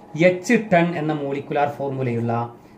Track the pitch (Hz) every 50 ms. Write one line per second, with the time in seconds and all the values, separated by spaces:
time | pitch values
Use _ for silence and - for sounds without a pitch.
0 | - - - 151 170 180 180 180 - - 240 220 220 - 180 170 170 170 165 147
1 | 151 156 151 147 139 139 139 139 139 - 151 147 143 143 - - 139 139 135 135
2 | 131 123 117 117 117 117 117 117 117 - - - - - -